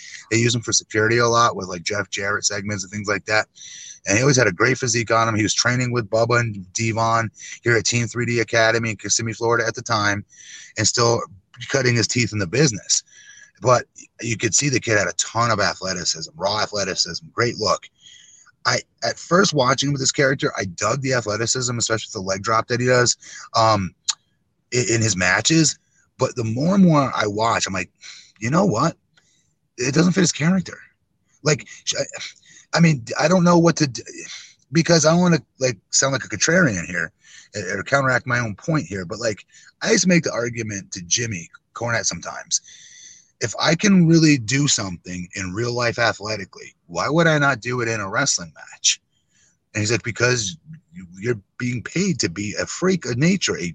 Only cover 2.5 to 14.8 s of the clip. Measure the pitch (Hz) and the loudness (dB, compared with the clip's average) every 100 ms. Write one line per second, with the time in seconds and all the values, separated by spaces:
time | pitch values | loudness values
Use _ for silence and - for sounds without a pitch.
2.5 | 104 101 107 92 104 101 101 - 107 - | -4 -6 -6 -6 -8 -4 -4 0 -2 -2
3.5 | - - - - - - 101 135 131 110 | -10 -20 -20 -20 -16 -2 2 4 4 2
4.5 | 87 117 131 127 120 107 113 113 107 104 | 2 0 0 -2 -2 0 2 2 0 0
5.5 | - 117 123 123 120 107 110 117 120 117 | 0 0 0 -2 -2 -2 0 2 2 0
6.5 | 101 92 - 113 107 113 113 113 - - | -6 -8 -4 -2 0 2 2 0 -8 -18
7.5 | - 117 117 - 120 117 117 120 117 113 | -6 0 2 2 -2 -2 -2 -2 0 0
8.5 | 117 110 113 113 101 101 - 113 110 117 | 2 4 2 -2 -6 -4 -4 -4 -4 0
9.5 | 117 113 117 117 113 104 101 - - - | 0 0 -4 -4 -2 0 -2 -6 -20 -20
10.5 | - - - 107 - 117 117 - 101 _ | -20 -16 -2 -2 2 2 2 -2 -14 _
11.5 | - 120 139 127 117 107 127 117 104 92 | -18 -4 0 2 2 0 0 -2 -2 -4
12.5 | 113 156 95 - - - _ - - - | 0 0 0 -4 -4 -4 _ -20 -20 -20
13.5 | _ 117 120 - - - _ 113 107 117 | _ 2 2 2 -14 -20 _ -6 -2 0
14.5 | - 143 120 | 0 0 -2